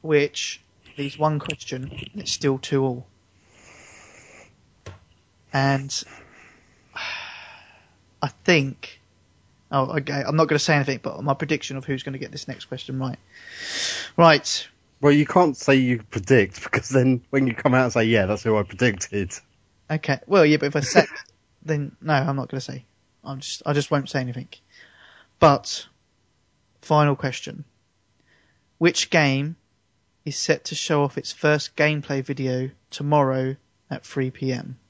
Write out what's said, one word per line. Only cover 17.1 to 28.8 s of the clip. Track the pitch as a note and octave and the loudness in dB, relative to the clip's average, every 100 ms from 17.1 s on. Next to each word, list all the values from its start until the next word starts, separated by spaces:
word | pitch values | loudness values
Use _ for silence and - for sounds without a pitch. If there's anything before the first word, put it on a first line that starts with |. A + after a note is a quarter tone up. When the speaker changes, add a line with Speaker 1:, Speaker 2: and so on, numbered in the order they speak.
| B2 _ | 2 _
Speaker 2:
when | C#3 C3 | 0 0
you | |
come | A#2 - B2+ | 0 2 4
out | |
and | B2+ | 4
say, | A#2+ A2+ | 2 2
"Yeah, | A2+ F#2+ | 2 2
that's | G#2 | 0
who | A#2 G#2+ | 2 0
I | |
predicted." | G2 G2 B2 F#2+ - G2+ F2+ - _ _ _ _ _ | 0 0 0 0 -6 -6 -6 -8 _ _ _ _ _
Speaker 1:
Okay. | D#3 - C3+ - | -6 -2 -4 2
Well, | G3 D3+ | 4 6
yeah, | D3+ | 4
but | C#3+ | 2
if | D3 | -2
I | |
say, | C#3 F3+ D#3+ - - | 2 2 2 -6 -18
<laughs> | _ _ _ | _ _ _
then | D3+ D3+ C#3+ - | -6 -4 -6 -10
no, | D#3 | 0
I'm | C#3+ C3+ C#3 | 0 0 -4
not | B2+ | -6
gonna | C3+ | -10
say. | - C3 - _ _ _ | -10 -16 -18 _ _ _
I'm | - C3+ | -14 -12
just, | - - - | -10 -8 -2
I | |
just | D3 C#3 | -2 0
won't | D3 C3+ | -2 -2
say | C#3 | -6
anything. | B2+ B2 - - _ _ - _ - - _ _ | -6 -8 -14 -20 _ _ -20 _ -20 -20 _ _
But | D#3 C#3 - - - _ _ _ _ _ _ _ _ _ | 6 6 0 -12 -14 _ _ _ _ _ _ _ _ _
final | - D3+ D3 C#3 | 2 4 4 2
question: | C3+ B2 - - - _ _ _ _ _ _ _ _ _ _ | -4 -8 -12 -14 -18 _ _ _ _ _ _ _ _ _ _
which | _ | _